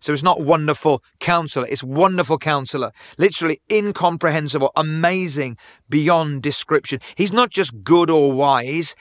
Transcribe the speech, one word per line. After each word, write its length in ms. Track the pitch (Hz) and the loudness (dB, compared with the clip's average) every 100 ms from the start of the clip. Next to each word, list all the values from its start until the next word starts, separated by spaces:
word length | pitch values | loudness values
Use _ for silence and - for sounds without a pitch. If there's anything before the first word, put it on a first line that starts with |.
So 120 | - | -4
it's 100 | 147 | -2
not 180 | 165 175 | 0 0
wonderful 600 | 147 165 151 151 156 135 _ _ | 2 0 2 -2 0 0 _ _
counselor. 460 | - 170 156 - 123 | -2 0 0 -6 -4
It's 140 | 107 | -6
wonderful 560 | 131 135 190 185 175 156 | -6 2 2 2 -2 -2
counselor. 540 | - 147 131 147 120 _ - - | 0 -2 -2 -6 -6 _ -20 0
Literally 440 | 180 - 165 156 _ | 0 2 -2 -4 _
incomprehensible, 1000 | 214 208 202 175 170 170 156 151 139 135 - | 0 0 0 -2 0 0 0 -2 0 0 0
amazing, 800 | 156 156 170 185 185 143 135 113 - - _ | -2 0 0 0 -4 -4 -6 -8 -18 -20 _
beyond 540 | 151 151 170 156 143 | 0 2 2 2 -4
description. 580 | 135 139 - 156 - 139 - - | -4 -4 0 -2 -2 -8 -10 -4
He's 160 | 196 | -2
not 180 | 208 247 | 2 0
just 320 | - 180 117 | 0 -4 -4
good 280 | 95 170 170 | 2 4 4
or 220 | 160 143 | 4 4
wise. 640 | 131 143 135 120 156 160 - | 2 2 2 0 -4 -6 -6